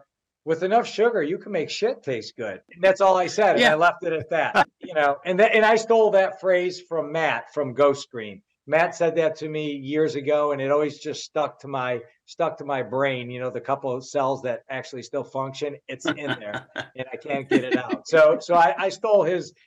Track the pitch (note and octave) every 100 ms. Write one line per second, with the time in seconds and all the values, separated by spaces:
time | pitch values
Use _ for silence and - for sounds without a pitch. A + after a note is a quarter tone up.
0 | _ _ _ _ D3+ E3 F#3 A#3 - -
1 | A#3 G#3+ D3 G3+ G#3+ F#3 C#3+ - A3 C4+
2 | - A#2 G#2 - A2 F#2 _ E3+ F#3+ F#3+
3 | G3 F#3 E3+ F#3 G#3 E3 A#3+ D#3 E3+ E3
4 | E3+ D#3+ - E3 B2+ - - _ F3+ D#3
5 | C#3+ C#3+ F3+ F#3 A3 A3 G#3+ A3 A3+ A3+
6 | G#3+ F#3+ F#3+ - F#3 F3+ F3+ F3+ - E3
7 | D3 D#3+ D3+ A#2 - D3+ C3 A#2+ C#3+ C3+
8 | - A#2+ G#2+ G2 _ _ - D#3 E3+ -
9 | E3+ D#3+ D#3 D#3 D#3 D3+ D3+ C#3+ C3+ D3+
10 | D#3 C3+ C3+ D3+ D3 C#3 C3+ D3 D3+ C#3
11 | D3+ C3 - D#3 C#3+ - C#3 C3+ B2+ B2
12 | - _ _ - E3 D#3+ C#3+ C3+ G#2+ C3
13 | C#3 B2+ A#2+ B2 B2+ A#2+ B2+ C3+ C3+ B2+
14 | C3+ D3 C3+ C3 B2 A2+ - C3 - B2+
15 | A#2 C#3 B2+ C3+ C3+ C3+ D3 C#3 - C3
16 | D#3 D3 C#3+ B2 G#2 A#2+ - - - B2+
17 | B2+ - D#3 C#3 C3 - B2+ A#2+ B2 C3+
18 | - D#3+ D#3 - - E3+ E3 D#3 F#3+ F#3
19 | A3+ G3+ D#3+ F3+ C#3+ -